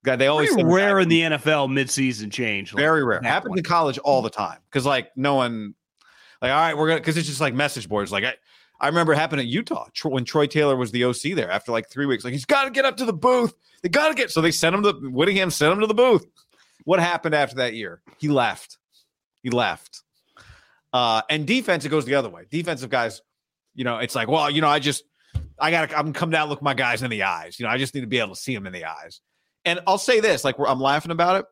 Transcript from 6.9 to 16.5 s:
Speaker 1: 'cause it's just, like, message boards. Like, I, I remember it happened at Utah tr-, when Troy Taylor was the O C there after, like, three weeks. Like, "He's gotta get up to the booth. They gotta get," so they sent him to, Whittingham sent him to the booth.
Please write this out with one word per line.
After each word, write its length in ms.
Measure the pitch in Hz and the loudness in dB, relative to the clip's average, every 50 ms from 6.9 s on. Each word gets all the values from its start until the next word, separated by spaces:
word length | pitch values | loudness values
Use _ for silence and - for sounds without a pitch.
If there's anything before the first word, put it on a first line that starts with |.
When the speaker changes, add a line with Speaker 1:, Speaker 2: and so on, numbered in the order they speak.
| 165 156 | 2 0
Speaker 1:
'cause 160 | - 160 156 | 0 -2 -2
it's 100 | 170 160 | -2 -2
just, 140 | 147 143 127 | -4 -4 -2
like, 140 | 156 139 120 | -2 -2 0
message 340 | 131 147 139 - 127 104 85 | 0 -2 -2 -2 -6 -8 -4
boards. 240 | 104 104 101 92 | -2 -2 -2 -2
Like, 120 | 101 98 104 | -2 -2 -2
I, 100 | 127 120 _ _ _ _ _ _ _ _ _ | -4 -6 _ _ _ _ _ _ _ _ _
I 100 | - 139 | -2 0
remember 260 | 160 170 170 160 151 | 2 2 4 4 4
it 20 | |
happened 240 | 147 156 160 156 139 | 2 2 0 -2 -4
at 60 | 123 | -2
Utah 400 | 117 120 190 233 - 330 - - - _ | -2 -2 -4 -4 -4 -6 -8 -8 -10 _
tr-, 140 | - - 160 | -8 -6 -2
when 180 | 131 131 120 | -2 -2 -4
Troy 200 | - - 156 147 | 0 0 0 0
Taylor 300 | 143 - 156 151 147 135 | 2 2 2 2 2 2
was 140 | 127 127 110 | 0 -2 -4
the 140 | 101 123 123 | 0 0 0
O 80 | 127 | 0
C 200 | 123 - - 151 | 0 -2 -4 -4
there 180 | 190 160 110 87 | -4 -4 -2 -2
after, 220 | 92 104 - - | -4 -4 -4 -2
like, 160 | 117 113 110 _ | -4 -4 -4 _
three 160 | - 131 143 | -8 -4 -2
weeks. 200 | 139 127 107 110 | -2 -2 -2 -4
Like, 100 | 123 127 | -8 -8
"He's 100 | 143 123 | -8 -2
gotta 260 | - 294 277 269 269 | 0 2 2 2 0
get 140 | 226 269 269 | 0 0 0
up 140 | 269 - 214 | 0 0 -2
to 80 | 254 | -4
the 80 | 226 196 | -4 -4
booth. 400 | 151 - 254 254 247 233 - - _ _ _ _ _ | 0 2 2 4 4 2 0 -4 _ _ _ _ _
They 60 | - 180 | -6 0
gotta 260 | 170 285 302 311 302 | 0 2 2 2 2
get," 160 | 226 240 - | 0 -4 -2
so 120 | - 160 | 0 0
they 80 | 160 170 | 2 2
sent 240 | 156 - - 165 180 | 2 2 2 2 2
him 80 | 202 | 2
to, 100 | 208 208 190 - 135 135 | 2 0 0 0 -8 -6
Whittingham 420 | 127 127 160 190 196 196 190 175 | 0 2 2 2 2 2 0 0
sent 220 | - - 147 151 | 0 2 2 2
him 80 | 185 202 | 4 2
to 60 | 214 | 2
the 80 | 214 214 | 2 4
booth. 320 | 233 247 254 226 175 - _ _ _ _ _ | 4 6 6 6 4 2 _ _ _ _ _